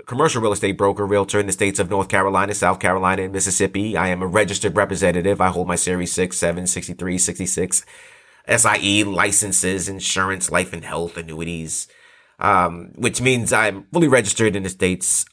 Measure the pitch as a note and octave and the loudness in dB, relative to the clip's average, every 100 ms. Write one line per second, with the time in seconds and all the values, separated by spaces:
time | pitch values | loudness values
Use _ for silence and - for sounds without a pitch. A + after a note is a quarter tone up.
0 | - A#2+ D#3+ B2 A2 G2 G2+ F2+ G2+ G2 | -6 0 2 2 0 2 0 2 2 2
1 | G2+ G2+ F#2+ G#2 G2+ F#2 G2+ F#2+ F2 G2 | 2 2 2 0 0 0 0 0 -2 -2
2 | F#2+ G2+ F#2+ F#2+ G2 G2+ F2+ F#2 F#2 F#2+ | 0 0 2 2 0 0 0 2 0 2
3 | F#2 F#2+ F#2+ G2 F#2+ - F#2+ G2 G#2+ F2+ | 2 0 -2 -2 -2 0 0 0 -2 0
4 | F#2 F2+ F#2 G#2 G2 G2 G#2 E2+ G2 F2+ | 0 -2 0 2 2 0 0 2 0 2
5 | F#2 F2 F#2 G2 F#2 F2 F2+ F2 - F2+ | 2 2 0 2 2 0 -2 -2 -2 -2
6 | F2 - F#2 - E2+ E2+ F2+ F2+ F2+ E2+ | -2 -2 -2 0 -2 -2 -4 -4 -8 -8
7 | F#2 F2+ - E2+ F2+ - F#2+ - - - | -4 -2 -2 -2 -4 -2 -2 -2 -4 -14
8 | - - _ _ - A2+ A2 G#2+ G2+ G#2 | -20 -20 _ _ 0 2 4 2 2 2
9 | G2+ F2+ G2+ G2 G2+ F#2 F#2 F#2+ F#2 F#2+ | 2 0 0 0 0 0 0 -2 -4 -6
10 | - F#2+ F#2+ F#2+ - F2 F#2 E2+ - D#2+ | -4 -2 -2 -2 -2 -2 -2 -6 -8 -6
11 | E2+ E2+ E2 D#2 E2+ E2 D#2+ - - _ | -6 -8 -10 -8 -6 -6 -8 -8 -10 _
12 | - _ _ _ G2+ F#2+ F2 F2 F#2 - | -20 _ _ _ 2 4 2 -2 -14 -6
13 | A2+ - B2+ B2 G#2+ A2+ G#2+ G2 - F3 | -4 0 2 2 2 2 0 -2 -4 2
14 | D#3 B2+ G2+ - A2 G2 F#2+ - F#2 F2+ | 4 4 2 2 0 0 -4 0 0 0
15 | - - - | 0 -2 -2